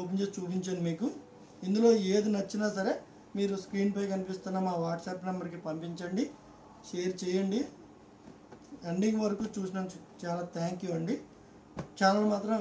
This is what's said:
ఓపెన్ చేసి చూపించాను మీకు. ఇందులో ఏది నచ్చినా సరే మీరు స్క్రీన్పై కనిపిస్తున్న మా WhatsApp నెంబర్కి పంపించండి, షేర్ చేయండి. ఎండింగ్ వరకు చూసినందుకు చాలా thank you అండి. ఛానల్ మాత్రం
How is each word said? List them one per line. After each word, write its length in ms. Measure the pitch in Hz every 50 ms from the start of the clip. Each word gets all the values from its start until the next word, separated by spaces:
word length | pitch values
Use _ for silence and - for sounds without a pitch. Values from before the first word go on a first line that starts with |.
ఓపెన్ 180 | 180 175 190 190
చేసి 120 | 196 196 - 190
చూపించాను 440 | 180 175 185 185 175 190 180 170 170 170
మీకు. 180 | 165 165 220 302 - - - - - - - - - - 180
ఇందులో 240 | 180 202 214 233 233 226 214 190 185 196
ఏది 160 | 208 208 220 208
నచ్చినా 320 | 196 196 - - 208 214 208 190 196
సరే 160 | 190 233 - - - - - - - - - 196
మీరు 160 | 202 196 196 185
స్క్రీన్పై 420 | - - 202 196 196 202 202 202 202 196
కనిపిస్తున్న 460 | 190 190 185 190 190 - - 190 185 190 185
మా 60 | 185 180 170 165
WhatsApp 360 | 165 170 170 - 185 185 180 180 185
నెంబర్కి 300 | 180 180 170 170 170 156 - 160
పంపించండి, 560 | 156 160 165 170 165 156 175 180 190 208 302 - - - - - - - - - - - - -
షేర్ 260 | - 175 180 185 185 -
చేయండి. 380 | 185 180 180 190 196 190 202 254 285 - - - - - - - - - - - - - - - - - - - - - - - - 170
ఎండింగ్ 300 | 170 185 208 220 220 214 214
వరకు 200 | 202 202 - 220 - -
చూసినందుకు 460 | 202 190 185 185 190 185 - - - - - - - 180
చాలా 180 | 175 170 175 175 - -
thank 220 | 170 170 175 180 175 190
you 60 | 180 170 165
అండి. 180 | 165 185 277 - - - - - - - - - - - - - - - - -
ఛానల్ 280 | 196 190 202 208 214 214 208
మాత్రం 240 | 196 208 208 220 208